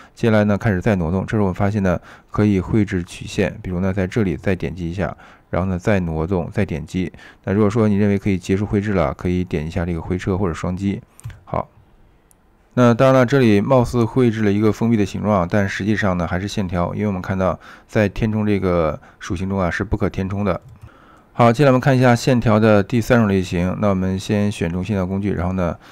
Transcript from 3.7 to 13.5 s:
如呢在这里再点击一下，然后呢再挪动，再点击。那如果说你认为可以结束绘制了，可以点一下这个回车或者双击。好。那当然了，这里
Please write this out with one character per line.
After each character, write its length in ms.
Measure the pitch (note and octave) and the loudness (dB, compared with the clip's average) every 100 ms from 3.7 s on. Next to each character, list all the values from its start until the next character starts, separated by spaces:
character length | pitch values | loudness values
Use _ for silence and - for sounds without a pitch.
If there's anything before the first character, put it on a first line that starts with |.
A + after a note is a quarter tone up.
如 80 | F2 | -4
呢 140 | F#2+ | -2
在 160 | G2 F#2 | -2 -2
这 160 | A#2+ | 0
里 120 | G2 C#2 | -2 -2
再 200 | - F2+ | -2 -2
点 180 | C#2+ | -4
击 160 | E2 E2+ | -6 -8
一 20 | |
下， 240 | F2+ E2 - - - _ | -4 -6 -6 -20 -20 _
然 120 | F2+ | -4
后 60 | F#2+ | -2
呢 100 | F2+ | -2
再 220 | A2+ G2+ | 0 0
挪 260 | F2 D#2+ D#2+ | 0 -4 -2
动， 240 | F#2 D2+ | -2 -4
再 160 | - F#2+ | -4 -4
点 180 | D2+ | -6
击。 280 | D#2 F2+ F2 - - - | -6 -6 -6 -10 -20 -12
那 80 | - | -4
如 80 | G2 | 0
果 100 | G#2 | 2
说 160 | A#2+ G#2+ | 2 2
你 80 | |
认 140 | G2 G#2 | 2 0
为 100 | G2+ | 0
可 100 | G#2 | -2
以 80 | F#2 | -2
结 200 | - G2 | -2 -2
束 100 | G#2 | 0
绘 140 | G#2 | -2
制 140 | G#2 | 0
了， 200 | F#2+ C#2+ | 0 0
可 140 | - F#2 | -2 -2
以 160 | F2+ | -2
点 200 | F2 E2+ | -2 -4
一 60 | D#2 | -4
下 160 | F#2 F2 | -4 -4
这 80 | |
个 60 | E2 | -6
回 180 | - F2+ | -4 -4
车 180 | - F#2 | -2 -2
或 120 | G2 | -2
者 60 | |
双 220 | D#2+ F2 F#2 | -2 -6 -4
击。 240 | G2+ F#2+ - - - - | -4 -4 -10 -18 -18 -18
好。 240 | - - - _ _ _ _ _ _ _ _ _ _ | -8 -8 -8 _ _ _ _ _ _ _ _ _ _
那 220 | - B2 | 2 4
当 140 | A#2 C3+ | 6 6
然 60 | |
了， 120 | C3 A#2+ | 6 4
这 140 | C#3 | 4
里 200 | A#2+ | 6